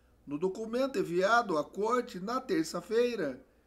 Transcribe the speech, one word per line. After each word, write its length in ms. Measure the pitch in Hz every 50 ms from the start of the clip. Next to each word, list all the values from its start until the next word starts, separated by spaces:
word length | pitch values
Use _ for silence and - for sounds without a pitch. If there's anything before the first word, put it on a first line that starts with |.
| _ _ _ _ _
no 140 | 139 143 147
documento 580 | 175 190 190 220 220 220 226 247 269 269 269
enviado 640 | 202 175 156 170 180 185 202 226 240 220 202 165 151
à 60 | 147
Corte 560 | - - 185 208 220 247 247 240 - - 180
na 200 | 180 214 240 254
terça-feira, 1040 | 254 - 190 165 160 - - 175 - - 214 226 247 247 233 202 165 139 127 123 - - _ _ _